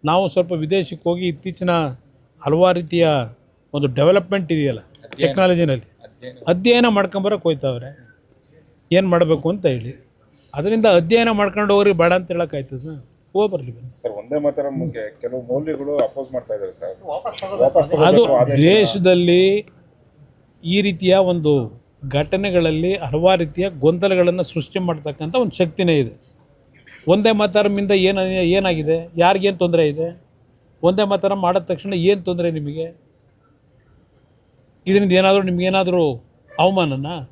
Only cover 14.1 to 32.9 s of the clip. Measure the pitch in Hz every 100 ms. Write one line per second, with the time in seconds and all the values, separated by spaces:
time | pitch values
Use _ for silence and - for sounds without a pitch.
14.1 | 104 113 147 147 143 139 139 165 117 107
15.1 | - 120 127 120 131 156 147 139 147 117
16.1 | - 131 131 - 107 95 92 90 95 180
17.1 | 160 233 - 190 202 262 175 147 151 160
18.1 | 190 233 127 123 135 156 208 202 202 180
19.1 | 180 175 175 190 202 214 _ _ _ _
20.1 | _ - _ _ _ 165 196 202 175 185
21.1 | 190 185 175 151 143 113 - _ _ 139
22.1 | 143 151 190 196 180 165 156 170 196 147
23.1 | 151 175 185 165 147 196 160 143 170 196
24.1 | 185 175 180 170 170 143 196 180 156 147
25.1 | 143 156 254 226 - 175 - 185 156 120
26.1 | - _ _ _ _ _ _ - - -
27.1 | 190 214 214 208 208 208 202 202 202 185
28.1 | 196 185 190 170 190 190 165 151 165 170
29.1 | 165 175 196 196 185 175 170 156 147 165
30.1 | 170 _ _ _ _ _ _ 170 190 208
31.1 | 196 196 196 180 185 170 170 196 190 170
32.1 | 202 180 175 175 160 143 151 165